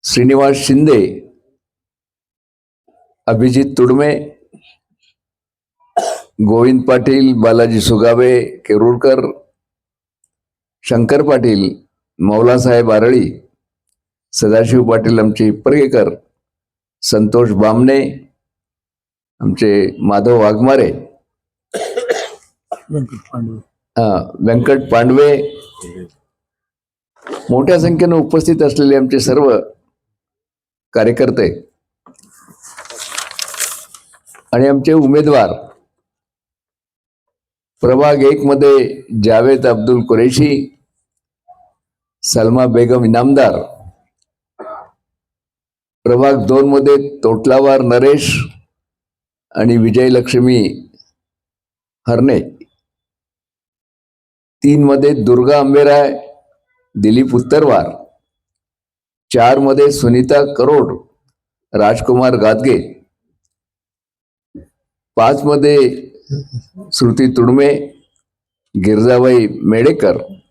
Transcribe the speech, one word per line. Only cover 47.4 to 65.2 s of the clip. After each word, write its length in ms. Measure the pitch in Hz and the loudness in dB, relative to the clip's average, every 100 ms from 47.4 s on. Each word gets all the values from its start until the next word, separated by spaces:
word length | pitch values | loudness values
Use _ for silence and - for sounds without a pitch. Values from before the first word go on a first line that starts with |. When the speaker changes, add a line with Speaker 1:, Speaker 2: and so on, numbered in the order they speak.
| 127 127 139 135 | 0 2 2 0
Speaker 1:
नरेश 480 | 123 123 135 147 - - - - _ _ _ _ _ _ _ _ _ - | 0 2 2 2 -2 -6 -8 -14 _ _ _ _ _ _ _ _ _ -4
आणि 220 | 113 120 | 0 2
विजयलक्ष्मी 840 | 110 120 127 127 123 127 123 123 101 - - _ _ _ _ _ _ _ _ _ _ _ - | 2 2 2 0 0 0 2 0 -2 -6 -20 _ _ _ _ _ _ _ _ _ _ _ -4
हरणे, 320 | 117 135 120 - - - _ _ _ _ _ _ _ _ _ _ _ _ _ _ _ _ _ _ _ | 0 0 0 -4 -18 -20 _ _ _ _ _ _ _ _ _ _ _ _ _ _ _ _ _ _ _
तीन 200 | 143 147 | 0 2
मध्ये 300 | 143 139 143 135 | 2 2 0 0
दुर्गा 360 | 107 123 123 147 | 0 2 2 2
आंबेराय, 520 | 139 143 143 143 143 - - - _ _ _ _ _ 104 | 2 2 4 2 0 -4 -16 -20 _ _ _ _ _ -2
दिलीप 400 | 104 117 131 123 | 0 2 0 -2
उत्तरवार, 540 | 127 147 147 101 76 - - _ _ _ _ _ _ _ _ _ _ _ _ | 0 0 2 0 -2 -12 -20 _ _ _ _ _ _ _ _ _ _ _ _
चार 240 | 123 117 135 | 0 2 2
मध्ये 340 | 139 135 143 | 2 2 2
सुनीता 600 | 143 120 123 127 143 143 | 2 0 0 2 0 0
करोड, 440 | - 127 147 - - _ _ _ _ _ _ _ | -2 0 2 0 -6 _ _ _ _ _ _ _
राजकुमार 600 | 104 104 120 120 123 127 120 | -2 0 0 0 0 0 0
गादगे. 720 | 107 110 131 98 - - _ _ _ _ _ _ _ _ _ _ _ _ _ _ _ - - _ _ _ _ | 0 0 0 -2 -4 -20 _ _ _ _ _ _ _ _ _ _ _ _ _ _ _ -20 -20 _ _ _ _
पाच 280 | - | -2